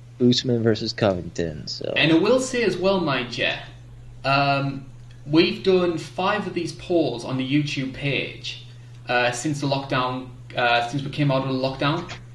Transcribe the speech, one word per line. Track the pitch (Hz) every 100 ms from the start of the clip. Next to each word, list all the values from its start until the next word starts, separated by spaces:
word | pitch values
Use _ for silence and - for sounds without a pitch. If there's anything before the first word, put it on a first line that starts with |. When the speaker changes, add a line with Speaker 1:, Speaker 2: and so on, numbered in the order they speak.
| - -
Speaker 1:
Usman | 123 123 135 120
versus | 113 107 110
Covington. | - 107 90 87 - 85 76 -
So. | - -
Speaker 2:
And | - 151
I |
will | 165 208 262
say | 262 247
as | 214 175
well, | 185 190
mind | 156 127 117 -
you, | 90 - - - - - - -
um, | 135 139 143 139 139 135 - - - - 143
we've | 156 185 214
done | 190 185 175 160
five | 123 - 185 208 180
of |
these | 175 156
polls | - - 170 139 117
on | 104 131
the | 131
YouTube | 147 143 143 131
page, | - 143 117 82 - - - - - - - -
uh, | 123 123
since | 123 156 143
the | 139
lockdown, | 135 135 135 127 131 131 - - -
uh, | 120 117 120
since | 143
we | 139
came | - 143
out | 131 135
of |
the | 131
lockdown, | 131 - 147 170 180 - -